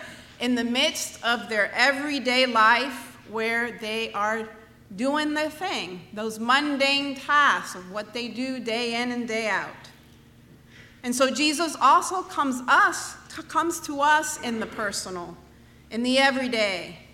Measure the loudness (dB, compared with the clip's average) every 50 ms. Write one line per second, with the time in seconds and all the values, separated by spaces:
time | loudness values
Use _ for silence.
0 | -14 -16 -18 -18 -20 -20 -10 -4 0 0 0 0 0 0 2 2 2 2 0 -4
1 | -8 -10 -10 -4 -2 0 0 0 -2 -2 0 0 0 0 4 4 4 4 4 2
2 | -2 -2 -4 -2 -2 0 2 2 2 4 6 6 8 8 6 6 2 -2 -6 -10
3 | -14 -16 -18 -20 -18 -10 -6 -4 -2 -2 0 -2 -2 -4 -6 -8 -8 -6 -4 -4
4 | -6 -6 -4 -2 -2 -2 -2 -2 -6 -10 -14 -20 -20 -20 -20 -20 -20 -16 -8 -2
5 | -2 0 0 0 0 0 -2 -2 -2 -4 -4 -6 -6 -4 -4 -4 -6 -8 -10 -14
6 | -14 -14 -10 -8 -6 -6 -6 -4 0 2 2 2 2 0 0 2 2 2 2 0
7 | -2 -4 -6 -8 -2 2 4 6 6 6 4 2 -2 -8 -12 -12 -12 -10 -8 -8
8 | -10 -6 -8 -8 -8 -6 -6 -6 -4 -4 -4 -6 -4 -4 -2 -2 -2 -2 -2 -2
9 | -2 -2 -2 -4 -4 -4 -4 -2 0 0 -2 -2 -2 -6 -12 -16 -20 -20 -20 -20
10 | -20 -20 -20 -20 -20 -20 _ -20 -20 -20 -20 -20 -20 -20 -20 -20 -20 -20 -20 -10
11 | -6 -4 2 2 2 2 2 2 2 2 2 2 -2 -2 0 4 6 6 6 6
12 | 4 2 -4 -4 -6 -4 -2 -2 0 0 -2 -2 0 4 4 6 6 4 2 -2
13 | -8 -10 -12 -16 -18 -14 -14 -14 -12 -4 -2 0 0 0 -2 -4 -8 -8 -2 0
14 | 4 4 4 4 2 -2 -8 -6 -6 -6 -4 -4 -6 -6 -6 -4 -4 -4 -4 -6
15 | -8 -8 -8 -10 -10 -12 -14 -18 -20 -20 -20 -20 -20 -20 -20 -20 -18 -10 -6 -2
16 | 0 2 4 6 6 4 4 2 -2 0 0 0 0 0 0 -4 -6 -10 -14 -16
17 | -20 -20